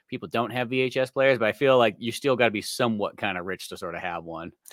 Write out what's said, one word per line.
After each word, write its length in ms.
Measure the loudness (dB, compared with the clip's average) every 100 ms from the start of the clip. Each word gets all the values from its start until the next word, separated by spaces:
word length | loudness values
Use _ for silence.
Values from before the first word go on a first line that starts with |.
| -12
people 200 | -12 -4
don't 220 | -2 -2
have 180 | -2 -2
V 120 | -2
H 180 | -2 0
S 120 | -2
players, 280 | 2 4 4
but 100 | 2
I 40 |
feel 260 | 2 4 6
like 180 | 6 2
you 140 | -6
still 240 | -2 0 4
gotta 140 | 4
be 100 | 2
somewhat 560 | -6 -2 0 0 -4 -4
kinda 240 | -6 -4
rich 280 | -6 -8 -10
to 80 | -10
sort 160 | -10
of 80 | -8
have 220 | -6 -8
one. 280 | -10 -12 -12 -16 -18